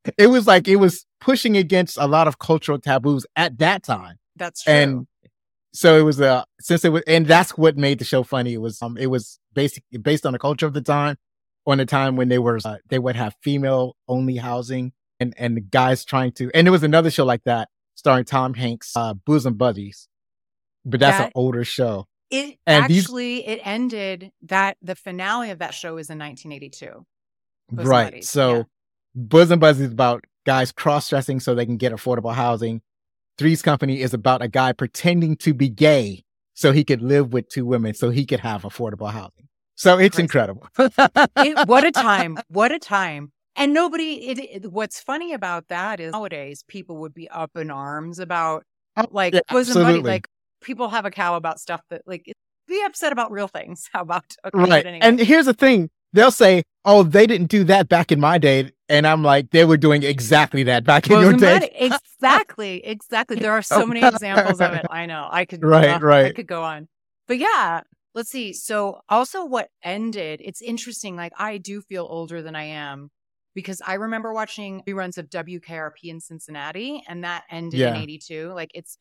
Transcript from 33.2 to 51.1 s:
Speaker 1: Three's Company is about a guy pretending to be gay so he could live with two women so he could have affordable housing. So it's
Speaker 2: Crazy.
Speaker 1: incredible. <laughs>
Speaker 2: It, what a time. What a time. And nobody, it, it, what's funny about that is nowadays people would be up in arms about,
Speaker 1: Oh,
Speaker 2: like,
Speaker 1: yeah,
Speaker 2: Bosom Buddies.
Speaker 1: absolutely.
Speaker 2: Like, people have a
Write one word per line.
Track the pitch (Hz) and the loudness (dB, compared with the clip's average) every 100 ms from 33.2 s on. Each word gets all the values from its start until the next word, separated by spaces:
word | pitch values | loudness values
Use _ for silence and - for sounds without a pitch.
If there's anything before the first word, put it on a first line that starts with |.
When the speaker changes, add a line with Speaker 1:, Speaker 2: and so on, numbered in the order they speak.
| _ - | _ -2
Speaker 1:
Three's | 156 160 | 0 0
Company | - 143 139 135 | 0 -2 -2 -4
is | 127 123 | -4 -2
about | 127 131 | 0 0
a | 117 | 0
guy | 131 131 | -2 -2
pretending | 120 131 - 175 175 165 151 | -2 -8 -2 0 0 0 0
to | - | -2
be | 131 135 | 0 -2
gay | 104 151 143 104 92 _ _ _ - | 4 4 4 0 -8 _ _ _ 0
so | 147 | 2
he | 143 | 2
could | 143 127 | 2 -2
live | 120 143 131 | 2 0 0
with | 123 - | -4 -6
two | - 123 | -8 -2
women | 123 110 | -2 -2
so | 107 120 | -4 -2
he | 120 135 | -2 -4
could | 123 | -6
have | 117 104 | -6 -8
affordable | 98 - 117 101 104 | -12 -10 -10 -8 -10
housing. | 107 95 _ _ _ _ - | -12 -16 _ _ _ _ 0
So | 190 185 | 2 6
it's | 196 - | 4 2
Speaker 2:
Crazy. | |
Speaker 1:
incredible. | 165 139 104 98 - | 0 0 -2 -6 -10
<laughs> | - 262 - 269 - 294 - | 0 0 4 2 4 2 2
Speaker 2:
It, | 285 302 247 | 0 2 4
what | 247 320 | 4 4
a | |
time. | 294 233 196 170 165 - | 0 0 0 -2 -8 -6
What | 175 233 | -2 0
a | 311 | -2
time. | - 202 185 147 147 _ _ - | -4 -4 -4 -8 -16 _ _ -4
And | 285 | 0
nobody, | 302 349 330 320 294 247 | 0 0 -4 -8 -10 -10
it, | 254 | -12
it, | 277 196 196 | -12 -16 -12
what's | 185 214 - | -10 -10 -12
funny | - 294 349 | -10 -10 -10
about | 277 185 170 - | -10 -8 -10 -10
that | 175 196 202 | -10 -8 -10
is | 165 | -10
nowadays | 214 208 156 139 143 _ | -10 -10 -12 -14 -18 _
people | 196 180 160 | -20 -16 -16
would | 160 | -16
be | 156 160 | -18 -18
up | 175 160 170 | -12 -12 -10
in | 151 | -12
arms | 139 139 151 160 170 | -12 -10 -12 -12 -14
about, | 180 170 165 156 - _ _ - | -8 -4 -4 -6 -12 _ _ -8
Speaker 1:
Oh, | 226 | -6
Speaker 2:
like, | 202 185 180 | -4 0 0
Speaker 1:
yeah, | - | 0
Speaker 2:
Bosom | 254 247 240 | -2 0 2
Buddies. | 170 | 4
Speaker 1:
absolutely. | 170 123 | 2 0
Speaker 2:
Like, | 113 - _ _ _ | -4 -8 _ _ _
people | - 240 233 | -16 -8 -6
have | 226 | -6
a | 202 | -6